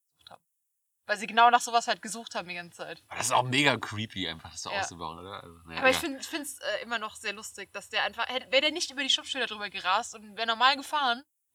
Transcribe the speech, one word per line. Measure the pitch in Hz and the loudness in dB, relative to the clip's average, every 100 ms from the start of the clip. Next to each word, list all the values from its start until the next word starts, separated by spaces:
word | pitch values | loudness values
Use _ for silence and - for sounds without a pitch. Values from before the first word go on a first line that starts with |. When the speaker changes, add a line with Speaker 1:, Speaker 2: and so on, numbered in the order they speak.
| _ _ | _ _
Speaker 1:
gesucht | - | -20
haben. | - _ _ _ _ _ _ - | -20 _ _ _ _ _ _ -4
Weil | 208 | -4
sie | 214 | 0
genau | 220 240 | 6 8
nach | 240 | 8
sowas | - 233 233 | 4 0 2
halt | 202 | -2
gesucht | 226 202 226 | -4 -10 -8
haben | 220 175 | -8 -8
die | |
ganze | 175 175 - | -8 -12 -12
Zeit. | 156 165 - | -12 -12 -12
Speaker 2:
Aber | - | -6
das | - | 2
ist | |
auch | 123 | 2
mega | 127 131 147 117 | 4 4 6 4
creepy, | - 104 107 95 85 | 0 -6 -6 -4 -4
einfach | 82 82 | -4 -10
das | - | -12
so | - | -6
Speaker 1:
Ja. | 196 | -4
Speaker 2:
auszubauen, | 95 87 82 82 | -4 -6 -8 -8
oder? | 92 101 | -12 -14
Also, | - - - | -14 -18 -12
naja, | - | 0
Speaker 1:
Aber | 262 | 4
ich | 262 | 4
Speaker 2:
egal. | - | 0
Speaker 1:
find, | 269 | -6
find's, | - 311 285 - | -8 -8 -8 -8
äh, | - 208 | -6 -6
immer | 226 233 | -4 -6
noch | 214 - | -6 -8
sehr | 220 | -8
lustig, | 202 214 - 196 | -8 -10 -14 -14
dass | 202 - | -14 -6
der | 220 | -2
einfach, | 208 214 233 | -2 -2 -4
hätte, | 254 - | -4 0
wäre | 254 | 4
der | 302 | 4
nicht | 311 - | 2 -4
über | 262 | -2
die | 269 | 2
Stoppschilder | - 285 277 233 | 2 0 -2 -2
drüber | 214 208 | -4 -8
gerast | 190 170 196 240 | -4 2 2 0
und | 220 214 202 | -8 -12 -4
wäre | 226 | -2
normal | 226 254 277 | 4 4 4
gefahren, | 269 302 269 240 277 _ _ | 0 0 2 0 -4 _ _